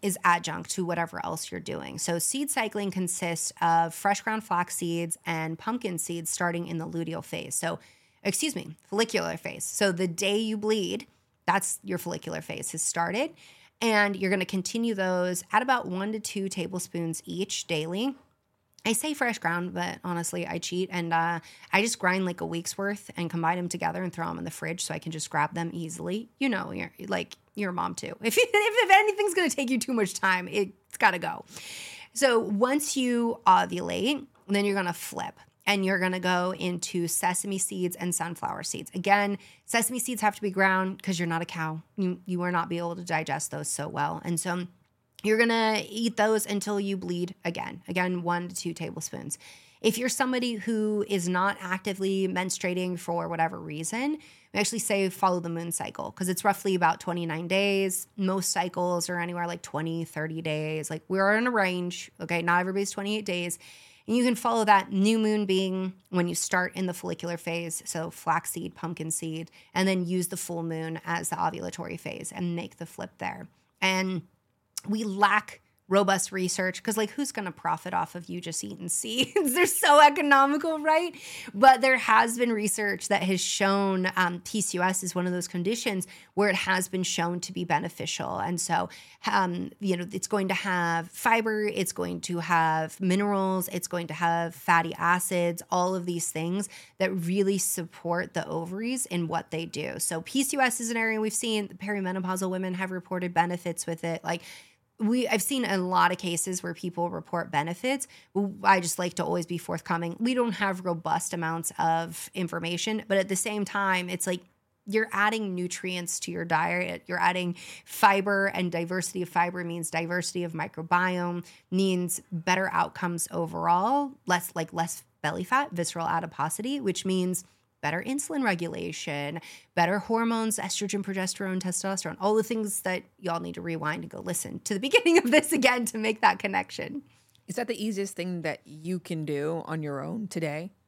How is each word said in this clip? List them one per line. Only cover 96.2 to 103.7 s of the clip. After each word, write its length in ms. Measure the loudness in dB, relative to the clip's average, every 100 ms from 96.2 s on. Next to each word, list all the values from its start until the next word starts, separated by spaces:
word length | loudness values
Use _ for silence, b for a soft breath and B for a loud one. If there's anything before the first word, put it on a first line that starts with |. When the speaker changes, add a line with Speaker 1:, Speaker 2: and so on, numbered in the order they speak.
| -2
Speaker 1:
things 380 | -4 -2 -2 -4 B B _
that 160 | 0
really 440 | 0 0 2 4 2
support 760 | 0 -4 -6 -8 -2 -2 -2
the 100 | -4 -4
ovaries 580 | -4 -6 -6 -4 -4 -2
in 220 | -2 0
what 240 | -2 -4
they 140 | -6 -6
do. 340 | -6 -6 -4
So 220 | -4 -4
P 200 | -2 0
C 140 | 0 2
O 40 |
S 200 | 0 0
is 100 | -4
an 60 | -2
area 240 | 0 0
we've 120 | -2
seen, 360 | -2 0 0 -2
perimenopausal 840 | -6 -6 -2 -2 -2 -2 -2 -2
women 240 | -2 -2
have 160 | -2 -4
reported 420 | -6 -4 -4 0
benefits 540 | 2 2 2 -4